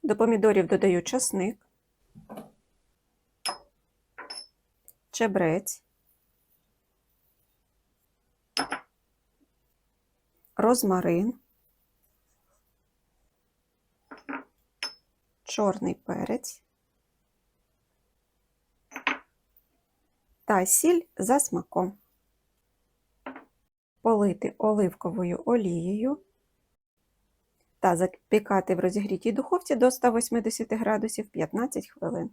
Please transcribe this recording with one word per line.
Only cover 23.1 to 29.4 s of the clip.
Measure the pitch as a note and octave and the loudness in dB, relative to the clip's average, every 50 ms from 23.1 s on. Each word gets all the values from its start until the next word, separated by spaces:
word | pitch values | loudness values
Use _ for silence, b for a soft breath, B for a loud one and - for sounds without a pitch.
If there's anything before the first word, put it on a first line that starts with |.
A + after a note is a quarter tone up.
| _ _ _ - C4+ - - _ _ _ _ _ _ _ _ _ _ _ | _ _ _ -16 -16 -16 -20 _ _ _ _ _ _ _ _ _ _ _
Полити | _ A3+ A3+ G#3+ G#3 G3+ F3 - - G#3 G3+ _ | _ 2 2 4 4 2 0 0 -4 -6 -6 _
оливковою | A3 G#3+ G#3+ G#3 G#3 F3+ - - - F3+ E3+ - F#3 F3 F3 - - | 0 0 2 2 2 0 -2 -4 -8 -6 -4 -4 -2 -2 -4 -4 0
олією | - A#3+ A#3+ G#3+ F#3+ E3+ E3+ E3 F3+ G3 G#3 A3 C4 C#4+ D4 _ _ _ _ _ _ _ _ _ _ _ _ _ _ _ _ _ _ _ _ _ _ _ _ _ _ _ _ _ _ _ _ | 0 2 2 2 0 -2 -2 -2 -2 -4 -2 -2 -2 -4 -4 _ _ _ _ _ _ _ _ _ _ _ _ _ _ _ _ _ _ _ _ _ _ _ _ _ _ _ _ _ _ _ _
та | - G3 F3 E3 | 0 2 2 2
запікати | F3+ F3+ - - _ _ - G#3+ G#3 - G3+ F#3+ F#3 - F#3+ | 0 -2 -2 -8 _ _ 0 0 2 2 0 0 2 2 0
в | F3 | 2
розігрітій | F3+ F#3 F#3 G#3 G3+ G3+ G3 F3+ - A3+ | 2 0 0 0 -2 -2 -4 -2 -2 -2
духовці | G#3+ A3+ | -2 -2